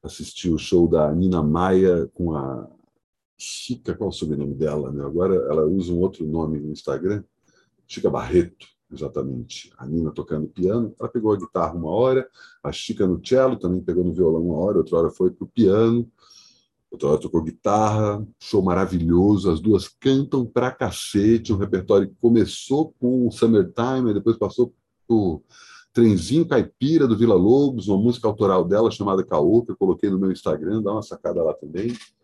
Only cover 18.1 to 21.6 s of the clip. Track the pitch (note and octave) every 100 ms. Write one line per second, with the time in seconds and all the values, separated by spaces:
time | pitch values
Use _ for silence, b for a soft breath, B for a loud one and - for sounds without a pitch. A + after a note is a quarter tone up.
18.1 | G#2 G#2+ _ - G#2 F#2 F2+ F#2+ F#2 E2
19.1 | F2 G2 G2+ F#2 E2 F#2+ G2+ - _ -
20.1 | C3+ C#3 C#3 A#2 - B2 C3 B2 - -
21.1 | G#2 G#2 A#2 A#2 G2+